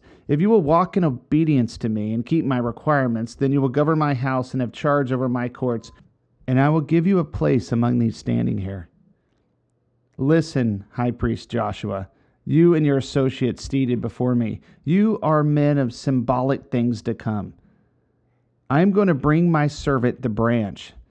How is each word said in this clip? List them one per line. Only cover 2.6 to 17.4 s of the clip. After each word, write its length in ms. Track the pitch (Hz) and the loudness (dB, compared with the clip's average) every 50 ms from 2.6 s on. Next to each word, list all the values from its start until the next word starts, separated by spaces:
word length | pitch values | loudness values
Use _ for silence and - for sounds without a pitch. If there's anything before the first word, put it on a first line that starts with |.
| 120 120 113 - - 151 151 143 131 123 113 110 113 120 - | -2 -4 -6 -4 -2 0 0 2 2 0 -2 -4 -6 -6 -4
then 180 | - 139 135 | -2 0 0
you 80 | 139 143 | 2 2
will 80 | 135 135 | 0 0
govern 300 | 120 147 147 156 160 156 | 0 0 2 2 2 2
my 160 | 151 147 139 | 0 0 0
house 400 | 120 135 135 131 127 123 - - | -2 -2 -2 -2 -2 -4 -4 -4
and 60 | 135 | -4
have 120 | 123 113 | -4 -6
charge 400 | - - - 151 143 143 143 120 | -6 -4 0 0 2 2 0 0
over 160 | 131 123 131 123 | -2 -2 -2 -2
my 200 | 123 123 123 123 | -2 -2 -4 -6
courts, 440 | 123 - 131 127 117 117 - - - - - _ _ _ _ _ _ _ _ | -6 -4 -4 -4 -4 -4 -8 -12 -20 -20 -20 _ _ _ _ _ _ _ _
and 120 | - 127 131 | 0 2 2
I 100 | 135 147 | 4 4
will 120 | 156 165 | 2 2
give 260 | 143 127 160 170 160 | 0 2 0 2 2
you 120 | 190 196 180 | 2 2 2
a 60 | 156 | 0
place 480 | 147 - - 156 147 143 123 120 - | -2 -4 -2 0 2 2 0 0 0
among 260 | 123 117 120 123 123 120 | 0 0 2 2 2 2
these 180 | 117 113 - | 0 0 -2
standing 420 | - - 123 120 117 117 120 117 104 | -4 -4 -4 -2 -2 -2 -2 -2 -4
here." 300 | 95 98 98 95 82 - _ _ _ _ _ _ _ _ _ _ _ _ _ _ _ _ _ _ _ _ _ _ _ _ _ | -6 -8 -8 -10 -12 -16 _ _ _ _ _ _ _ _ _ _ _ _ _ _ _ _ _ _ _ _ _ _ _ _ _
Listen, 680 | - 131 139 156 165 156 - - 139 120 113 104 98 - _ | -2 0 2 2 2 2 0 -2 -2 0 0 -2 -4 -6 _
high 180 | - - 120 123 | -6 -4 -4 -4
priest 400 | 120 - - 117 113 - - - | -2 -2 -4 -4 -4 -6 -8 -6
Joshua, 580 | - 113 107 104 98 - - 104 98 98 95 - _ _ _ _ _ _ - | -4 -4 -4 -4 -6 -8 -8 -8 -6 -8 -8 -12 _ _ _ _ _ _ -4
you 300 | - 131 156 170 170 170 | 0 2 4 6 6 4
and 120 | 156 156 | 4 2
your 100 | 143 139 | 2 2
associates 720 | 135 127 - - 143 131 127 120 - 131 120 104 - - - | 0 -2 -2 -2 0 0 0 -2 -2 -2 -2 -2 -4 -6 -4
seated 320 | - 139 135 120 123 117 | -2 -2 0 0 -2 -2
before 340 | 120 117 - - 123 123 123 | -4 -6 -4 -4 -2 0 0
me, 260 | 120 117 107 104 - - - _ _ - | 0 -2 -2 -6 -10 -14 -20 _ _ -4
you 340 | 139 170 196 208 220 214 - | 0 2 2 2 2 0 0
are 220 | - 151 156 151 151 | 0 0 2 2 2
men 320 | 151 147 147 143 147 147 | 2 2 2 2 2 2
of 160 | 143 135 117 | 0 0 -2
symbolic 800 | - - - 147 131 127 120 127 127 123 127 135 139 - - - | -4 -6 -2 -2 0 0 0 0 0 0 0 -2 -2 -4 -4 -4
things 320 | - 123 117 123 117 101 | -2 0 0 0 -2 -2
to 120 | - 120 110 | -4 -6 -6
come. 380 | - - 117 107 104 | -4 -4 -4 -4 -4